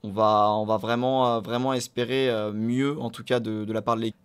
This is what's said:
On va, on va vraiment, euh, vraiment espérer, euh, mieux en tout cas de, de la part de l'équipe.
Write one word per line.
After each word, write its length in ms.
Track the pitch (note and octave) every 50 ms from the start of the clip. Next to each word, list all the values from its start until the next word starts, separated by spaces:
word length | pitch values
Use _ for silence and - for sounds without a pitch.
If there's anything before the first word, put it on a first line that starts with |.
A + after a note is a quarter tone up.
| -
On 80 | G#2
va, 400 | F#2+ G#2+ G#2+ G#2+ G#2+ G#2 G#2 G#2+
on 120 | G#2+ G#2+ A2
va 140 | G#2+ A2 G#2
vraiment, 600 | G#2+ A2+ A#2 A#2+ B2 C3 C3 C3 B2+ A#2+ A#2 A#2
euh, 20 |
vraiment 340 | G2+ A2+ A#2 A#2+ B2+ C3+ C3
espérer, 560 | B2 A#2 - - B2 A#2+ A#2 C3 C3+ C3+ B2+
euh, 220 | A2+ G#2+ G#2+ G#2+ G#2
mieux 480 | G#2+ A2 A#2 A#2+ B2+ C3+ C#3 D3 D#3
en 80 | B2 A2+
tout 140 | - - A#2
cas 160 | - B2 A#2+
de, 260 | A2+ A2 A2 G#2+ G#2+
de 80 | G#2 A2
la 80 | A2
part 140 | G#2 A#2 A#2
de 60 | A2+
l'équipe. 180 | A2+ A2+ - - _